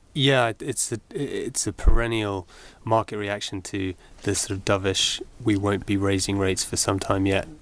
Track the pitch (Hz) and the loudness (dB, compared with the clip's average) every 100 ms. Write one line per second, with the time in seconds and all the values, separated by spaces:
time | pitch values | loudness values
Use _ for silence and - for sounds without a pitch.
0 | _ 151 135 135 117 104 147 - - 113 | _ -2 2 4 2 -2 -6 -4 -4 -6
1 | - 180 139 98 - - 104 - - - | -8 -8 -6 -6 -6 -4 -4 2 6 6
2 | 117 113 104 98 - - - - 113 113 | 6 0 0 -2 -6 -16 -20 -12 0 0
3 | 101 107 101 104 - 101 - 101 92 92 | 0 -4 -4 -4 -6 -8 -8 -4 -4 -6
4 | - - - 98 - 95 - 98 95 95 | -14 -8 -2 -2 -2 -4 0 0 0 0
5 | - - - - 113 101 101 101 - 101 | 0 -2 -8 -6 0 2 2 0 0 0
6 | 98 98 95 98 95 92 - - - 98 | 2 0 0 0 0 0 -2 -2 0 0
7 | - 98 95 98 - - | 0 2 2 2 -2 -12